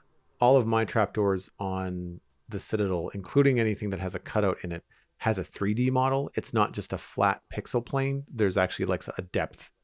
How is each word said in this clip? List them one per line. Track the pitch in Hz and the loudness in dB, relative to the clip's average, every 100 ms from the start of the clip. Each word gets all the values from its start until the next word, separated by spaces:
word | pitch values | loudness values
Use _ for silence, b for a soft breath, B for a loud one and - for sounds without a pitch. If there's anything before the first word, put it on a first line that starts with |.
| b _ _ - | b _ _ 2
all | 123 135 | 6 6
of | 113 | 6
my | 113 | 2
trapdoors | 110 117 101 107 101 95 - - | 2 2 0 2 2 2 -4 -6
on | 98 95 92 90 87 87 _ _ - | -4 -2 -4 -6 -8 -10 _ _ -10
the | 101 | -8
Citadel, | - 107 98 87 90 | -4 -2 0 0 -2
including | 101 90 143 139 123 | -6 -2 2 4 4
anything | 110 101 104 | 2 0 -2
that | 92 | -4
has | 90 87 | -4 -6
a | |
cutout | - 107 98 92 | -4 0 2 0
in | 87 | -4
it, | 85 - b b - | -8 -10 b b -4
has | 113 101 | -2 -2
a | |
three | 82 - 104 | -4 -2 0
D | 110 127 | 2 2
model. | 131 131 135 139 - | 2 2 0 -2 -6
It's | - | -2
not | 113 104 | 0 0
just | 104 - | 0 -6
a | 92 | -8
flat | - - 101 98 - | -6 0 0 0 -6
pixel | - - 120 - | -10 -4 -4 -2
plane. | 135 135 139 143 | -2 -2 -4 -6
There's | 117 101 92 | 0 2 2
actually, | 92 - 95 | 0 0 0
like, | 90 - - | -2 -4 -10
a | |
depth | 92 92 80 - - _ | -4 -4 -4 -8 -20 _